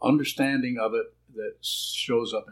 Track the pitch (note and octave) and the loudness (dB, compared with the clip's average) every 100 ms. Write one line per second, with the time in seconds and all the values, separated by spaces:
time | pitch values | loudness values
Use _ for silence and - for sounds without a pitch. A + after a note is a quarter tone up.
0 | B2+ D3 C3+ - C#3 C3+ B2 A#2+ A2 A2+ | 4 4 4 0 2 2 0 0 0 0
1 | - _ _ A2+ G#2+ - - - - - | -2 _ _ -8 -8 -8 -6 -6 -6 -6
2 | - A#2 A2+ G#2+ G#2 | 0 0 0 -4 -8